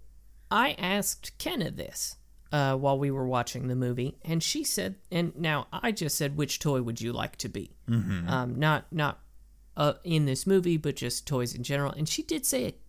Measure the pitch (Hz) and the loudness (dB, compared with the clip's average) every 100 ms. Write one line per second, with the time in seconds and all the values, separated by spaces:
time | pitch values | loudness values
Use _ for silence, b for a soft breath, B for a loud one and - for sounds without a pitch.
0 | - - - - - 202 254 - 180 202 | -20 -20 -20 -20 -2 2 2 0 0 0
1 | 196 - - - - 349 170 - - - | 0 -4 -10 -8 -6 -2 -4 -4 -8 -8
2 | - - - - - 151 139 135 139 139 | -8 -8 -18 -20 -2 2 2 2 2 2
3 | 143 135 127 127 123 123 127 127 123 123 | 2 0 0 0 0 -4 -2 0 0 0
4 | 127 - - 165 - 294 302 - 190 190 | -2 -4 -2 -2 0 -2 -2 -2 -2 -6
5 | - 170 170 - 165 147 - 175 240 202 | -4 -2 0 0 0 0 -2 -4 -2 -2
6 | 156 - 143 143 143 - 151 135 120 117 | -2 0 0 0 -2 0 0 2 0 -2
7 | 110 120 120 - 120 - - - - 117 | -4 -4 -4 -6 -8 -8 -10 -10 0 2
8 | 92 190 170 131 123 123 156 151 - 165 | 2 0 0 0 0 2 4 2 0 -2
9 | 147 - - - - - - - 147 - | -2 -2 -12 -20 -20 -20 -12 0 2 2
10 | 175 160 143 131 - 190 175 165 151 139 | 2 2 4 2 4 4 4 2 0 -2
11 | 123 - - 135 123 - 123 139 143 - | -4 -4 -2 0 0 -4 -2 0 0 -2
12 | 156 - 311 320 - 262 240 - | -2 -2 -2 -2 0 0 -2 -6